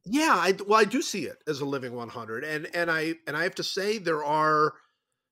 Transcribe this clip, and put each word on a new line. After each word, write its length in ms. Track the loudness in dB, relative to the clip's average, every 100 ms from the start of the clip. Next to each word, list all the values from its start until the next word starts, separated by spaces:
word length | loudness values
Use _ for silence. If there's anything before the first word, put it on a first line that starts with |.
| -2
Yeah, 280 | 0 4
I, 200 | 4 2 0 4
well, 140 | 4
I 40 |
do 180 | 4 2
see 220 | -2 -4
it 120 | -6 -8 -6
as 140 | -4
a 60 | -4
living 280 | -4 -6
one 140 | -8 -8
hundred. 360 | -10 -8 -8
And, 220 | -6 -6 -4
and 160 | -2 2
I, 240 | 2 0 -4 -6
and 100 | -2
I 60 |
have 120 | -2 -2
to 60 |
say 360 | -6 -2 -2 -2
there 260 | 0 -2
are 480 | 0 4 4 6 4 0 _ _ _ _ _